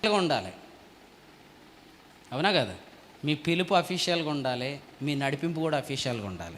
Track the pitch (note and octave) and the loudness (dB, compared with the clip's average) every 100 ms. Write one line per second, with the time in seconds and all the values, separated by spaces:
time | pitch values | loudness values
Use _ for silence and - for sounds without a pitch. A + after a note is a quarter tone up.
0 | A3 G#3 F3 C3 F#2 - - - - - | 4 4 4 0 -2 -12 -20 -20 -20 -20
1 | - - - - - - - - - - | -20 -20 -20 -20 -20 -20 -20 -20 -20 -20
2 | - - - B2+ F#3 F3+ A2 F2+ - - | -20 -20 -8 0 4 4 2 -4 -16 -20
3 | - - C#3+ D3 D#3+ E3+ F3+ F#3+ E3+ F3+ | -20 -6 -2 0 2 0 4 4 4 -2
4 | - E3+ D3+ D3 C3 B2 B2+ C#3+ - - | 0 0 0 -2 -2 -2 -4 -6 -14 -8
5 | C#3 C#3 C#3 C#3 E3+ D#3+ D#3+ D3+ B2+ C3 | -2 0 0 0 -2 0 0 0 -2 -4
6 | C3+ A#2 G2+ F2+ E2+ | -2 -2 -4 -8 -10